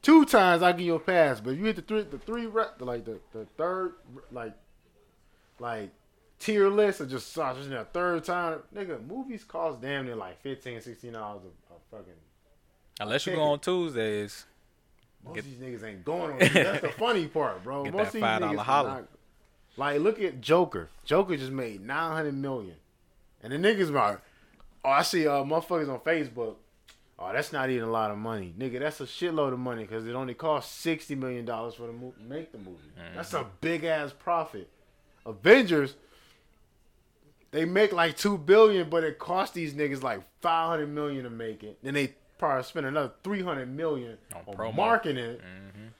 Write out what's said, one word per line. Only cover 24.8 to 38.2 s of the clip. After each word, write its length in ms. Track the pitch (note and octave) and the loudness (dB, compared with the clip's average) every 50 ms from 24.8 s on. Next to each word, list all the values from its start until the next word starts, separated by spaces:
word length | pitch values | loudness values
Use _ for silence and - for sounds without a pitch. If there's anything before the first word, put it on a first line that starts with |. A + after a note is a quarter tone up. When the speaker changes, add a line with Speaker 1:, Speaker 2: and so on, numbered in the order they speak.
| - | 2
Speaker 1:
oh, 60 | C3+ | 4
I 120 | C3+ C#3+ | 4 4
see, 260 | - - - F3 D#3 D3+ | 4 2 2 2 2 4
uh, 160 | C#3+ C#3 C#3 | 2 2 0
motherfuckers 440 | C#3 D#3 E3+ E3+ - F3+ E3 D3+ C#3 | 2 0 0 0 0 -2 -2 -2 -2
on 80 | C3 A#2+ | -6 -4
Facebook. 560 | - D#3 E3+ D#3+ D3 B2+ A2+ A#2+ A#2 A2 G#2 - _ _ _ _ _ - - _ _ _ _ - | 0 0 0 0 0 -4 -6 -6 -8 -8 -8 -12 _ _ _ _ _ -20 -20 _ _ _ _ -12
"Oh, 120 | F2+ F#2 | -8 -2
that's 200 | G#2 C3 D3+ - | -2 -2 -2 -2
not 180 | D#3+ C#3+ C3 C3 | -4 -4 -2 0
even 180 | B2+ B2 A2+ A2+ | -2 -2 -2 -2
a 20 | |
lot 180 | A2+ A2+ A2 G#2+ | 0 0 0 -2
of 80 | G#2 G#2 | -4 -6
money." 340 | G#2+ A2+ A2+ G#2 F#2+ F2+ E2 F#2+ | -6 -6 -6 -6 -8 -10 -10 -8
Nigga, 220 | C3 C3 A#2 B2 | -8 -8 -6 -4
that's 200 | C#3 D#3 D3+ - | -4 -6 -6 -6
a 40 | C#3 | -12
shitload 480 | B2 - - F3 F3 E3 D#3 D3 C3+ | -12 -8 -6 -4 -2 0 0 0 0
of 80 | B2+ B2+ | -2 -4
money 260 | B2+ B2+ A#2+ A2+ A2 | -6 -6 -6 -8 -8
'cause 180 | G2 A2 A2+ A2 | -8 -8 -8 -8
it 80 | A2+ A#2+ | -6 -8
only 180 | B2+ C3+ B2+ A#2+ | -6 -6 -8 -8
cost 460 | - E3 D#3+ D3+ C#3 - - - - | -4 -2 0 0 0 -2 -8 -16 -6
sixty 340 | - E3 E3 D3+ - - D3 | -2 -2 -2 -2 -4 -8 -8
million 300 | C3+ C3 B2+ B2+ A#2+ A#2 | -6 -4 -6 -6 -6 -6
dollars 300 | A#2 A#2 A2 A#2 A#2 A#2 | -6 -6 -6 -6 -10 -10
for 120 | - A#2+ | -12 -14
the 60 | A#2 | -14
mo-, 220 | A#2 A#2+ B2+ B2+ B2+ - | -12 -12 -14 -16 -16 -18
make 300 | G#2+ A#2 C3+ D#3 D#3+ D#3 | -16 -12 -12 -12 -12 -14
the 80 | - A2 | -16 -18
movie. 320 | G2 F#2 F2+ - D3 - - - E2+ E2+ F2 | -16 -16 -18 -18 -20 -20 -20 -18 -16 -14 -10
That's 180 | - E3+ - | -10 -10 -6
a 60 | - D#3 | -6 -6
Speaker 2:
Mm-hmm. 100 | B2+ G#2+ - - | -6 -6 -10 -6
Speaker 1:
big-ass 520 | - D#3+ E3+ E3 D3+ E3 D#3+ D#3 D3 C#3 - - | -2 -2 -2 -2 0 0 0 0 -2 -6 -10 -8
profit. 500 | - F3+ E3+ E3 D#3 - - G#2 F2+ - _ _ _ _ _ _ _ _ _ _ _ | -2 0 0 0 0 -4 -8 -14 -14 -14 _ _ _ _ _ _ _ _ _ _ _
Avengers, 680 | B2 A2 G2 G2+ E3+ A3+ C4+ A#3+ F3+ E3+ D3+ C#3 C3 - - - _ _ - _ _ _ _ _ _ _ _ _ _ _ _ _ _ _ _ _ _ _ _ _ _ _ _ _ _ | -14 -14 2 10 10 10 10 10 6 4 2 2 0 -4 -14 -20 _ _ -20 _ _ _ _ _ _ _ _ _ _ _ _ _ _ _ _ _ _ _ _ _ _ _ _ _ _
they 140 | - D3+ E3 | -2 -2 0
make, 280 | E3+ F3+ G3 G#3+ G3+ | 2 4 4 4 4
like, 240 | G3 F3 E3 E3 D3+ | 6 2 2 2 2
two 220 | - | 0